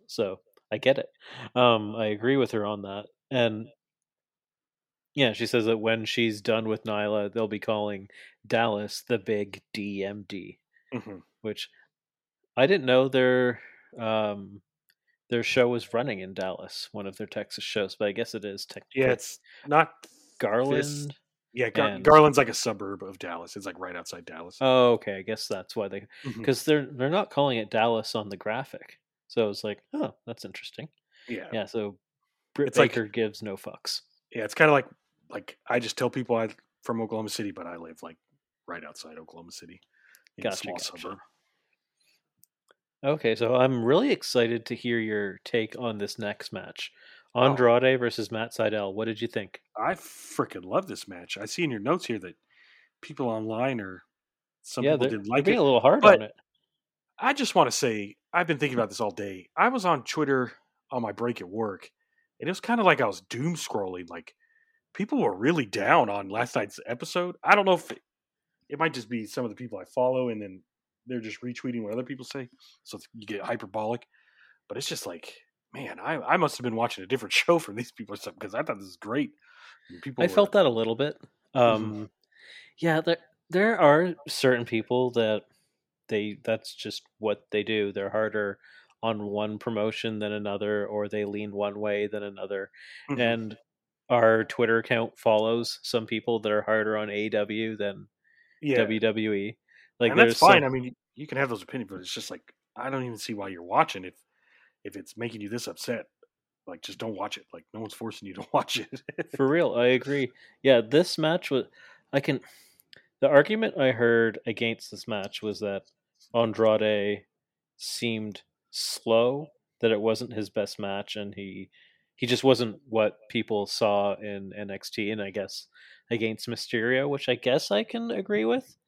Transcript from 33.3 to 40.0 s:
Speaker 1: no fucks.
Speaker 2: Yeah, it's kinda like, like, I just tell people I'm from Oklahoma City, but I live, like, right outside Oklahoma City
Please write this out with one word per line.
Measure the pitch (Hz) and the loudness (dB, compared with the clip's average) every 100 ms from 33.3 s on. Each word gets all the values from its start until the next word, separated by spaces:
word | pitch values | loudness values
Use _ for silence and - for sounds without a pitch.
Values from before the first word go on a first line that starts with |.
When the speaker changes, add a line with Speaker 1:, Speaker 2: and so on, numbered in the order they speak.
| - | -4
Speaker 1:
no | 107 98 | -12 -10
fucks. | - - - - _ _ _ | -12 -12 -8 -8 _ _ _
Speaker 2:
Yeah, | 117 | -8
it's | 104 | -4
kinda | - 156 | 4 6
like, | 139 - _ _ _ _ | 6 2 _ _ _ _
like, | - - - - | -16 -16 -16 -2
I | 120 | -2
just | 113 - | -2 -4
tell | 123 | -4
people | 135 120 117 | -2 -2 -2
I'm | 110 - _ _ | -2 -8 _ _
from | - 113 | -6 -4
Oklahoma | 110 110 107 | -4 -6 -6
City, | - 101 | -6 -8
but | 92 87 | -8 -14
I | 85 | -14
live, | 82 80 | -16 -18
like, | 82 80 _ _ _ _ - | -20 -20 _ _ _ _ -16
right | 85 | -14
outside | 76 - 78 80 | -14 -18 -20 -20
Oklahoma | 80 82 85 | -20 -20 -20
City | - 82 92 _ _ | -20 -20 -20 _ _